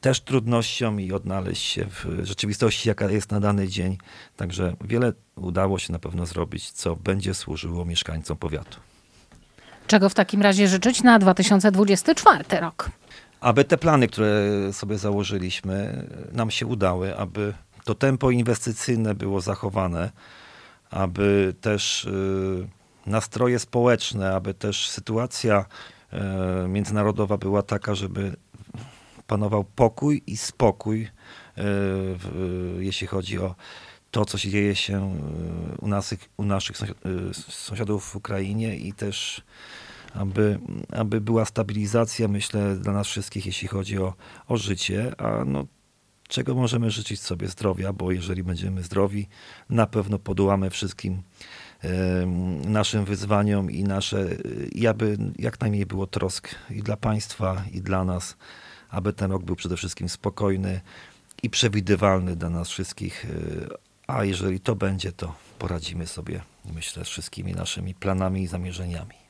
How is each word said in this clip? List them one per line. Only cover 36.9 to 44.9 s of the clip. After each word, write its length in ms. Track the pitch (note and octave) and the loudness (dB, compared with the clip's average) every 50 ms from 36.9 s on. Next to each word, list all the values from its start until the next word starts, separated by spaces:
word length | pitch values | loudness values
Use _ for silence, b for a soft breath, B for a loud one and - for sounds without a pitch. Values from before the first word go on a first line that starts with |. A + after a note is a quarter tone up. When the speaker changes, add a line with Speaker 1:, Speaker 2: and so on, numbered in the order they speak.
| F#2+ - - F#2 F#2 F2+ F#2 F#2 | -8 -8 -6 -6 -4 -4 -4 -6
Speaker 1:
e, 40 | - | -8
sąsiadów 720 | - - - - - - - G#2 G2+ A#2 G2+ G#2+ G2+ - | -10 -12 -14 -14 -14 -10 -10 -6 -6 -2 -2 -2 -4 -4
w 120 | - - | -8 -12
Ukrainie 600 | G2+ - - G#2 G2 G2 F#2+ G2+ A2 A2+ A2+ G2 | -12 -8 -6 -4 -4 -2 -2 -2 -2 -2 -4 -4
i 160 | C#2 A#1 F2+ G2+ | -6 -8 -10 -8
też 500 | - - G2+ G2+ - - - - - - B B B B B B B B B B B B B B | -6 -6 -6 -4 -6 -6 -8 -8 -10 -14 B B B B B B B B B B B B B B
aby, 440 | - G2+ G2 F#2+ - G#2+ G#2 G#2 - - - - - - - - | -6 -4 -4 2 2 4 4 4 0 -4 -8 -10 -10 -10 -8 -4
aby 280 | - A2+ G#2 G#2+ A2+ | -2 -2 0 0 -2
była 240 | G#2 A2 A#2 A2+ A2 | 0 2 2 2 2
stabilizacja, 840 | - - - A2 G2 G#2 G#2+ G#2 G2+ G#2+ A#2 A#2 A2+ - - A2+ G#2 | 2 0 -2 -2 -2 -2 -2 -2 2 2 2 2 2 0 -2 0 0
myślę, 480 | G2+ G2+ G2+ - - G#2+ G2+ G2+ G2 | 0 -2 -2 -2 -2 0 0 0 0
dla 160 | F#2+ F#2+ G2+ G2+ | -2 -2 -2 -2
nas 140 | G2+ G2+ | -2 -2
wszystkich, 400 | - - A2 G2+ - - G#2 F#2+ | -2 -4 -6 -6 -6 -8 -8 -6
jeśli 220 | G2 F#2+ - - F#2+ | -6 -6 -6 -6 -4
chodzi 300 | - G2 F#2+ G2+ G#2+ G2 | -4 -4 -4 -4 -2 -2
o, 160 | F#2+ F#2 F2+ b b b b b b - | -2 -2 -4 b b b b b b -2
o 80 | B2 | -2
życie, 560 | A#2 G2 G#2 G2+ F2+ - - | -2 0 -2 -4 -2 -2 -2